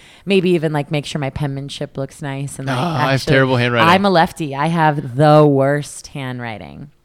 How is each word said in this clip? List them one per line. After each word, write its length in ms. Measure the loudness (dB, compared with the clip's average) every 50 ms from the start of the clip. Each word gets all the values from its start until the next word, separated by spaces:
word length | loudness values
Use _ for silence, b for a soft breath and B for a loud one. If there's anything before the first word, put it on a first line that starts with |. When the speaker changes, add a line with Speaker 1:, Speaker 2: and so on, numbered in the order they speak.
| b b b b b
Speaker 1:
maybe 240 | 0 0 2 4 2
even, 240 | 2 2 0 0 -2
like, 180 | -2 -4 -2
make 140 | -4 -4 -4
sure 140 | -6 -6 -6
my 100 | -6 -6
penmanship 680 | -4 -4 -6 -6 -6 -8 -10 -12 -10 -10 -12 -10 -8 -8
looks 240 | -8 -8 -10 -12
nice." 380 | -10 -10 -8 -8 -10 -10 -10 -10
And, 80 | -6 -6
like, 100 | -4 -2
Speaker 2:
Oh, 40 |
I 180 | -2 -2 -2 -2
have 100 | 0 0 0
Speaker 1:
actually, 180 | -2 0 2
Speaker 2:
terrible 240 | 2 2 4 2 2
handwriting. 340 | 0 0 0 2 2 4 4
Speaker 1:
I'm 160 | 4 4 2
a 40 | 2
lefty. 440 | 2 2 2 2 -2 -8 -10 -8 -4
I 140 | -4 -2 -2
have 480 | 0 2 2 2 2 0 -4 -6 0
the 300 | 2 4 6 8 8 8 6
worst 600 | 4 4 2 2 0 -2 -4 -10 -14 -18 -20 -16
handwriting. 840 | -14 -12 -12 -10 -10 -10 -10 -12 -12 -12 -14 -18 -18 -18 -20 -20 _ _